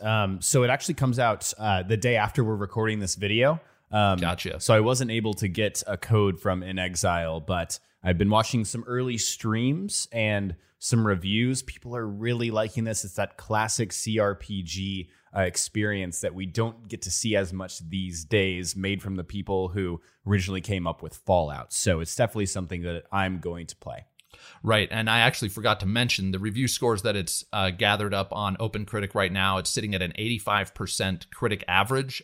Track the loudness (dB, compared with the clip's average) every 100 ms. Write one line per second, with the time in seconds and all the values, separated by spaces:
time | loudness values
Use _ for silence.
0 | 0 2 2 0 2 4 4 2 0 0
1 | 2 4 2 2 -2 -2 2 2 2 2
2 | 4 2 2 2 0 0 -2 -2 0 0
3 | -2 -2 2 4 4 2 -4 _ -2 4
4 | 4 4 0 -2 -4 -4 4 6 6 2
5 | 2 0 0 -2 -2 0 0 -2 -4 -4
6 | 4 4 6 2 0 -2 -2 -2 -2 0
7 | 2 2 0 -4 -2 -2 -2 -8 _ _
8 | 0 2 6 4 4 0 -2 -6 -6 -4
9 | -2 -2 -4 -2 0 2 2 0 -2 -6
10 | -4 0 2 2 0 -6 _ -10 0 2
11 | 4 2 2 2 2 0 -6 -12 -8 -6
12 | -6 -4 -2 0 0 0 0 0 -2 -2
13 | -4 -4 -4 -4 -2 0 2 0 -2 -4
14 | -2 2 2 0 -6 -6 -6 -6 -6 -6
15 | -10 _ _ 0 0 0 -4 0 0 0
16 | -4 -4 -6 -6 -6 -2 -2 -4 -14 -10
17 | -6 -2 2 2 0 -4 -8 -10 -8 -6
18 | -6 -8 2 4 4 0 -4 -4 -2 -2
19 | -4 -6 -6 -8 -2 -2 -2 -2 -2 -4
20 | _ _ 0 2 2 -4 -2 -2 -2 -4
21 | -10 -8 2 2 2 -6 -8 -2 0 0
22 | 0 0 0 2 -2 -4 -6 -6 -4 -6
23 | -4 -2 0 -2 -6 -8 -10 -14 -14 -14
24 | -16 _ _ -20 -20 -8 0 2 2 -2
25 | 2 4 4 2 -6 -2 0 0 0 0
26 | 0 0 -2 -2 -4 -2 -2 0 0 2
27 | 0 -2 -2 -6 -4 -2 0 2 2 2
28 | 2 0 -2 -2 -2 -2 -4 -4 -6 -4
29 | -2 0 0 2 2 2 0 -4 -2 -2
30 | -4 -4 -2 -2 0 0 0 -6 -6 -2
31 | -2 -4 -8 -4 -2 -2 0 2 4 0
32 | -2 -8